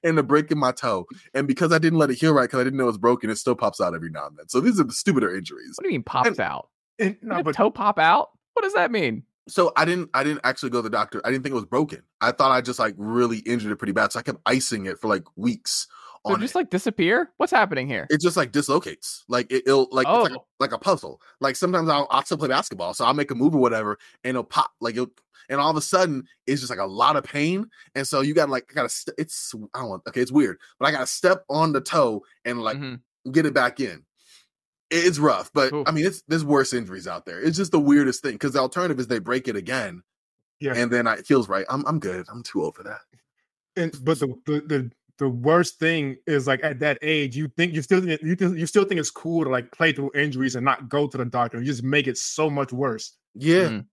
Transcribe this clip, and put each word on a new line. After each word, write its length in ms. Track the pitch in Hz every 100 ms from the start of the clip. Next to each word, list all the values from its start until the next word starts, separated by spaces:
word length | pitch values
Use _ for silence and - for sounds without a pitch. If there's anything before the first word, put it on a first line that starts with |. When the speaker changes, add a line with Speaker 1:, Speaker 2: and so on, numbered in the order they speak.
Speaker 1:
And 160 | 170 160
a 40 |
break 260 | 123 147 151
in 80 | 147
my 140 | 131
toe. 340 | 123 127 98 87 - -
And 120 | 135 143
because 260 | 131 165
I 60 | 160
didn't 200 | 160 165
let 120 | 143
it 40 | 127
heal 160 | 160
right, 140 | 147 123
'cause 100 | 127
I 40 |
didn't 140 | 127 135
know 60 |
it 40 | 123
was 100 | 107
broken, 320 | 120 123 107
it 60 | 107
still 180 | -
pops 260 | 120 107 -
out 140 | 90
every 160 | 85 82
now 160 | 76 73
and 100 | -
then. 100 | -
So 120 | 127
these 200 | 202 202
are 40 |
the 80 | 131
stupider 420 | - - 139 104 95
injuries. 380 | 87 71 - -
Speaker 2:
What 80 |
do 40 | 381
you 40 |
mean 80 | 156
pops 260 | - 131 233
Speaker 1:
And 120 | 190
Speaker 2:
out? 300 | 85 69 - _ _ -
Speaker 3:
And, 200 | 196 214
no, 140 | 226 175
Speaker 2:
Did 40 |
a 40 |
Speaker 3:
but 100 | 156
Speaker 2:
toe 160 | 139 208
pop 280 | - 208 185
out? 320 | 160 185 - _ _
What 80 | -
does 120 | 403
that 160 | 403 339
mean? 340 | 226 143 110 - _ -
Speaker 1:
So 240 | - 175 131
I 80 |
didn't, 260 | 156 180 160
I 100 | 127
didn't 160 | 143 147
actually 260 | 127 131 131
go 80 | 120
to 40 |
the 80 | 110
doctor. 300 | 107 107 107
I 60 | 113
didn't 140 | 131
think 80 | 131
it 40 | 127
was 80 | 101
broken. 360 | 123 151 - _ _
I 120 | 117
thought 180 | 123 135
I 100 | 127
just, 180 | 120 123
like, 160 | 113 95
really 400 | 104 120 120 113
injured 320 | 110 120 104
it 40 | 101
pretty 160 | 104
bad. 200 | 95 104
So 60 | 113
I 40 |
kept 180 | 131 110 -
icing 400 | 131 - 113 95
it 120 | -
for, 100 | 110
like, 160 | 98 82 -
weeks 500 | 233 220 - - - - - - 208
Speaker 2:
So 80 |
Speaker 1:
on 60 | -
Speaker 2:
just, 140 | 240
Speaker 1:
it. 40 | 359
Speaker 2:
like, 120 | 320
disappear? 600 | - - - 170 285 339 _
What's 140 | 294
happening 360 | 311 208 139 135
here? 180 | 110 73
Speaker 1:
It 100 | 151
just, 160 | 175 170
like, 160 | 127
dislocates. 720 | 143 147 151 - 78 - - _
Like, 220 | 123 120
it, 140 | 127 127
it'll, 220 | 135 127
like, 160 | 131 131
it's 120 | 226
like 100 | 208
a, 60 | 127
Speaker 2:
Oh. 60 | _ _
Speaker 1:
like 140 | 135
a 60 | 113
puzzle. 420 | 190 180 78 65 _ _
Like, 160 | 135 131
sometimes 320 | 180 180 160
I'll, 180 | 143 139
I'll 140 | 127
still 140 | - 165
play 100 | 147
basketball, 440 | 131 - 92 87
so 100 | -
I'll 100 | 120
make 160 | 143 143
a 40 |
move 200 | 120 147
or 60 | 156
whatever, 380 | 123 113 107 104 - _
and 60 | 123
it'll 120 | 127
pop. 280 | 110 - - _
Like, 140 | 117 113
it'll, 140 | 127 _ _ _ -
and 120 | 139
all 100 | 151
of 60 | 156
a 40 |
sudden, 440 | - 190 180 135 - _ -
it's 140 | 139
just, 100 | 123
like, 80 | 101
a 60 | 95
lot 300 | 98 127 151
of 80 |
pain. 420 | - 143 151 190 226 _ -
And 120 | 139 135
so 140 | 143
you 140 | 139
gotta, 180 | 156 143
like, 140 | 131 -
I 40 |
gotta 140 | 147 120
st-, 240 | - - -
it's, 360 | 156 - - 113 104
I 60 | 127
don't 80 | 120
want, 140 | 92 110
okay, 120 | 127
it's 100 | 123
weird, 260 | 139 120 87 - _
but 80 | 139
I 60 |
gotta 140 | 147 127
step 380 | - 180 185 -
on 240 | 147 160
the 80 | 143
toe 440 | - 165 127 107 _ _
and, 160 | 120 120
like, 140 | 110 123
Speaker 2:
Mm-hmm. 180 | 139 123 _ _ 127
Speaker 1:
get 140 | 143 156
it 80 |
back 260 | 139 123 131
in. 240 | 120 82 _ _ _ - _ _ _ _ _
It, 160 | 165 175
it's 120 | 151
rough, 340 | 151 98 -
but, 200 | 147 131
Speaker 2:
Oof. 120 | 147 139
Speaker 1:
I 40 |
mean, 140 | 160 175
it's, 160 | - -
there's 160 | 165
worse 280 | 147 143 131
injuries 360 | 123 98 95 87
out 180 | 82 -
there. 140 | 85
It's 160 | 151 165
just 160 | 190
the 80 | 170
weirdest 420 | 143 147 135 120
thing, 160 | 143 107
'cause 140 | 143
the 80 | 139
alternative 400 | 131 180 180 131
is 60 | 120
they 100 | 117
break 280 | 92 131 127
it 80 | 104
again, 460 | 90 131 104 87 _ _ _ _ _ _
Speaker 3:
Yeah. 140 | 143
Speaker 1:
and 160 | 120 120
then 140 | 120 117
I, 80 | 110
it 100 | -
heals 200 | 139 101
right. 180 | 95 95
I'm, 160 | 135 143
I'm 120 | 160
good. 260 | 95 92 87
I'm 120 | 117
too 200 | 117 101
old 120 | 78 -
for 80 |
that. 160 | - 107 _ _ _ _ _ _ _ -
Speaker 3:
And, 160 | 165 151
but 140 | 131 160
the, 80 | 135 123 -
the, 140 | 147
the, 280 | 151 147 120 _ _ _
the 100 | 139
worst 500 | 120 131 170 175 -
thing 380 | 160 165 139 127 -
is, 200 | 147 131
like, 160 | 131
at 140 | 156 131
that 180 | 151 139
age, 340 | 151 156 139 123
you 120 | 151 -
think 180 | 175
you 80 | 160
still, 240 | 139 185 180
you 280 | 156 156 180
th-, 160 | 180 170
you 80 | 165
still 180 | 208
think 160 | 196 180
it's 100 | 151
cool 340 | - 165 165
to, 60 | 143
like, 200 | 127 123
play 200 | - 165
through 180 | 139 139
injuries 420 | 143 147 131 131 123
and 80 |
not 240 | 131 127 127
go 180 | 143 147
to 80 | 135
the 60 | 120
doctor. 320 | 123 143 117
You 60 | 131
just 160 | 127
make 220 | 131 147 135
it 120 | 117
so 320 | - - 156
much 220 | 143 135
worse. 440 | 123 139 110 - _ _
Speaker 1:
Yeah. 360 | 104 147 175 175
Speaker 2:
Mm. 160 | 110 -